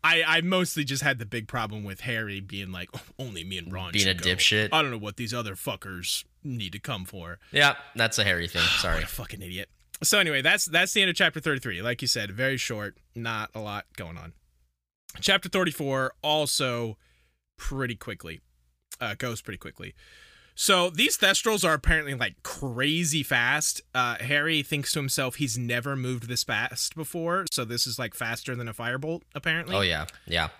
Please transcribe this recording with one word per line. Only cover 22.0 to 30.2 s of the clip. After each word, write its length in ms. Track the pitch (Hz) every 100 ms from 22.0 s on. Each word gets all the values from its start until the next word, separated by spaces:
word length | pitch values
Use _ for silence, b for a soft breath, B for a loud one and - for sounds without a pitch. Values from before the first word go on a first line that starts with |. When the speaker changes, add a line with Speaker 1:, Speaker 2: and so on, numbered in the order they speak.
| 147 135
Speaker 1:
like, 280 | 110 -
crazy 800 | - - 139 117 139 160 170 156
fast. 580 | 135 127 120 147 - - - 127
Uh, 200 | 123 113
Harry 440 | 123 147 151 156
thinks 300 | 139 147 135
to 80 | 156
himself 360 | 135 - 131 -
he's 220 | 139 113
never 380 | 120 120 131 139
moved 320 | 127 127 113
this 160 | 123
fast 520 | - 110 123 123 - 160
before, 500 | 151 170 165 185 180
so 140 | -
this 240 | 113 120 127
is, 100 | 117
like, 160 | 117
faster 440 | - 113 117 - 123
than 100 | 117
a 60 |
firebolt, 480 | 110 117 131 156 170 _
apparently. 400 | 143 165 160 175
Speaker 2:
Oh, 60 | 180
yeah. 260 | 92 78 78 -